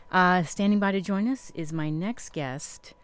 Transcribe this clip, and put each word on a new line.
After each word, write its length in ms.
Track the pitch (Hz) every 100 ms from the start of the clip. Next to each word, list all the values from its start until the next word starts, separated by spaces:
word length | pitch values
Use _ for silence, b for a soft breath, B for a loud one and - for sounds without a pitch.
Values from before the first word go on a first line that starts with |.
| b
Uh, 320 | 185 180 180
standing 340 | 165 - 202 208
by 140 | 196
to 80 | 196
join 260 | 185 196 226
us 280 | 262 - -
is 160 | 156
my 180 | 160 151
next 440 | 156 196 247 -
guest, 600 | 160 135 139 - - - -